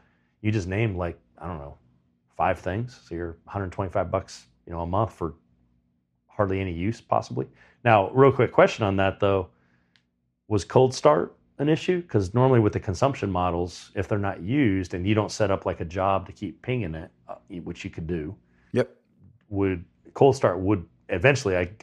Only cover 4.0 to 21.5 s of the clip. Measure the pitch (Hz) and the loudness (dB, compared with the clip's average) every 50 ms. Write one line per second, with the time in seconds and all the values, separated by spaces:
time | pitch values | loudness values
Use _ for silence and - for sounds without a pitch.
4 | 90 87 95 95 - - - - - _ _ _ - 85 85 82 85 87 90 101 | -2 -2 -2 -4 -4 -6 -16 -20 -20 _ _ _ -18 -12 -10 -8 -6 -2 0 0
5 | 113 110 - - 90 80 - _ _ _ _ _ _ _ _ _ _ _ _ _ | 0 -2 -2 -6 -8 -8 -8 _ _ _ _ _ _ _ _ _ _ _ _ _
6 | _ _ _ _ _ _ _ - 104 95 95 95 98 92 82 82 90 107 113 - | _ _ _ _ _ _ _ -2 -2 0 0 -2 -2 -4 -4 -4 -4 -4 -4 -6
7 | - - - 110 113 - 123 127 135 - _ _ _ _ _ _ - 120 110 104 | -4 -2 -2 -2 -2 -4 -6 -8 -8 -8 _ _ _ _ _ _ 4 6 6 6
8 | 95 - - 131 135 135 127 - 117 101 - - 180 - - - 113 98 98 98 | 4 4 4 6 6 6 6 4 2 2 6 4 4 4 4 0 0 0 2 2
9 | 95 95 95 - 104 98 98 98 95 - _ _ _ _ _ _ _ _ _ _ | 2 0 0 0 2 2 2 2 0 -4 _ _ _ _ _ _ _ _ _ _
10 | _ _ _ _ _ _ _ _ _ - 107 98 - - - 127 131 127 127 - | _ _ _ _ _ _ _ _ _ -2 -2 -2 0 2 4 4 4 4 2 2
11 | - 147 151 170 - - - _ _ _ _ - 139 151 160 156 - - 180 175 | 2 4 4 4 0 -4 -8 _ _ _ _ -4 0 0 0 0 0 -2 -2 -2
12 | 170 - - 107 95 90 95 123 131 131 131 117 107 104 - 95 - - 90 - | -2 0 0 0 0 2 2 4 4 6 6 6 4 4 0 -2 -4 -4 -2 0
13 | 131 139 135 - - 101 92 90 87 90 85 85 87 90 - - - - - 104 | 0 0 0 0 -4 -4 -2 0 0 0 -2 -2 -4 -6 -8 -14 -18 -12 -8 -6
14 | 95 - 110 101 101 98 92 78 82 98 127 151 139 107 95 95 90 - - 90 | -4 -2 -2 -2 -2 -4 -6 -6 -6 -4 0 0 2 2 0 0 -4 -4 -6 -4
15 | 90 101 107 107 104 87 - - 107 98 95 92 - 98 85 - 90 82 85 95 | -2 0 2 2 0 0 0 -2 0 0 0 0 -2 -4 -4 -4 -6 -8 -4 -2
16 | 92 98 98 95 92 - - - 104 87 - _ - 123 127 123 104 80 80 80 | 0 0 0 0 -2 -6 -14 -12 -10 -10 -10 _ -8 -6 -4 -4 -4 -6 -8 -8
17 | 85 - _ _ _ - - - _ - 98 85 80 85 85 - - 92 - - | -12 -14 _ _ _ -18 -18 -18 _ -16 -14 -14 -12 -12 -12 -12 -12 -14 -12 -10
18 | 82 80 87 82 76 80 101 - _ _ _ _ _ _ - 120 120 - - _ | -8 -6 -6 -6 -6 -8 -10 -14 _ _ _ _ _ _ -4 -4 -4 -4 -6 _
19 | _ _ _ _ _ - _ _ _ - 101 98 98 95 95 87 85 _ _ _ | _ _ _ _ _ -20 _ _ _ -8 -4 -2 0 0 -2 -4 -8 _ _ _
20 | _ - - - 135 139 127 - - 107 90 92 92 95 107 92 82 - _ _ | _ -6 2 6 6 6 6 6 2 0 0 0 0 0 0 0 -2 -8 _ _
21 | _ - 104 90 87 135 143 - - 101 | _ -6 -2 2 4 4 4 4 2 0